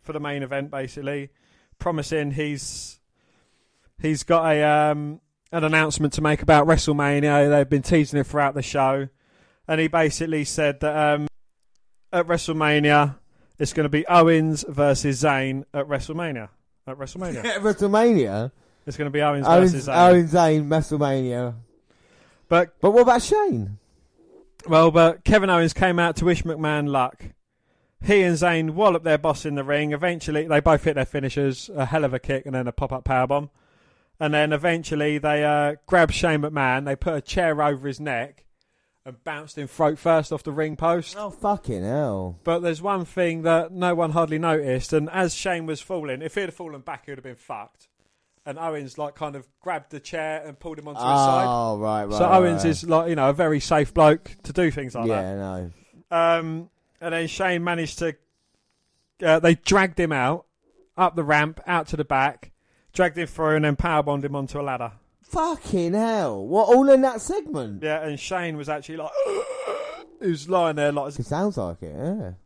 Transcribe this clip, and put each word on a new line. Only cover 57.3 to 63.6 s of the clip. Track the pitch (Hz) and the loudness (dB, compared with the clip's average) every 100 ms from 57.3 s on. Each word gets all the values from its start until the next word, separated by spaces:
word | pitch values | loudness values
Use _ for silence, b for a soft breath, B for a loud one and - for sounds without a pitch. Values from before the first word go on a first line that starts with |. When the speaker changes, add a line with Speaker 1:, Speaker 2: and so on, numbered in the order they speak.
| - 190 175 | -4 -2 -2
Speaker 1:
managed | 175 170 160 - | -2 -4 -6 -6
to, | 170 156 _ _ _ _ _ _ _ _ _ _ | -6 -8 _ _ _ _ _ _ _ _ _ _
uh, | 170 160 | 2 4
they | 165 170 | 4 2
dragged | - 196 190 170 | 2 2 2 -2
him | 170 | -2
out, | 147 127 147 - _ _ _ _ - | 0 -2 -2 -8 _ _ _ _ -2
up | 180 165 | -2 0
the | |
ramp, | 147 151 151 160 - | 0 2 2 -4 -4
out | 175 156 | -4 -2
to | 156 | -6
the | 143 | -2
back, | 135 135 127 - _ _ _ _ | 0 0 -2 -20 _ _ _ _
dragged | - 180 156 | 0 0 0
him | 165 | -8
through | - 156 | -2 0
and | 156 | 2